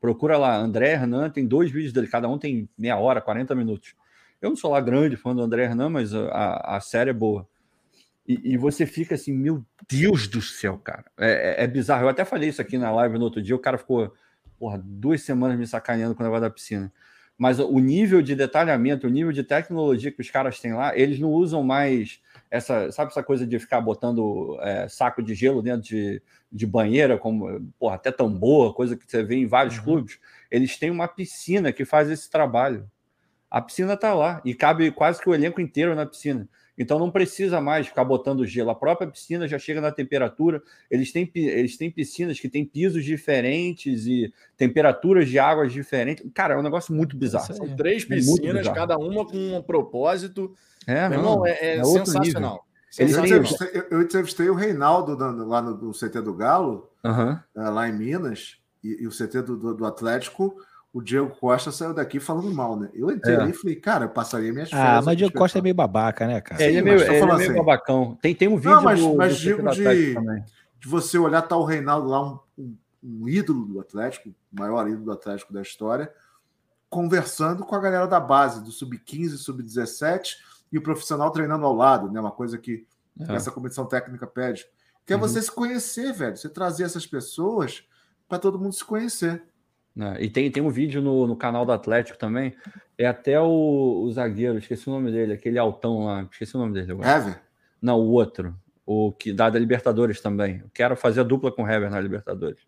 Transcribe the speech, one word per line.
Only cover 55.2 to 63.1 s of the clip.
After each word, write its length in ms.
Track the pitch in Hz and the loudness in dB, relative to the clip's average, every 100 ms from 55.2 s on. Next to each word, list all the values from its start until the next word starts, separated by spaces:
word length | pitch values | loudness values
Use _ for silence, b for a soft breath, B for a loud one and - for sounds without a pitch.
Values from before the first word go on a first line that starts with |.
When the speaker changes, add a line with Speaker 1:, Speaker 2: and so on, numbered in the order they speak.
| 131 | -4
Speaker 4:
lá 300 | 117 113 117 | -4 -2 0
no, 160 | 117 104 | 0 -6
no 160 | 113 | -8
C 140 | 104 113 | -8 -6
T 120 | 117 | -6
do 100 | 107 | -6
Galo, 560 | 87 113 170 165 101 - _ | -2 2 2 2 -4 -12 _
Speaker 1:
Aham. 380 | 117 113 120 160 _ 107 | -2 0 0 -2 _ -8
Speaker 4:
eh, 40 | 110 | -4
lá 200 | 107 117 | -2 -4
em 40 | |
Minas, 640 | 107 113 170 156 104 - - _ _ | -4 -4 -4 -6 -8 -14 -20 _ _
e, 200 | 107 107 | -10 -8
e 40 | 113 | -8
o 60 | |
C 140 | - 110 | -8 -6
T 160 | 127 | -4
do, 140 | 120 117 | -6 -6
do, 180 | 113 | -6
do 100 | 110 110 | -4 -6
Atlético, 720 | - 113 123 - - 190 190 B B B | -4 -2 -2 -4 -4 -4 -4 B B B
o 100 | 123 | -12
Diego 260 | 104 131 139 | -2 0 0
Costa 420 | - 123 123 139 | -2 0 2 0
saiu 220 | 139 165 | -6 -6
daqui 260 | 160 147 143 | -4 -4 -6
falando 320 | 139 160 196 | -4 -4 -4
mal, 240 | 165 123 107 | -4 -4 -4
né? 100 | 101 | -8
Eu 160 | - 143 | -4 -4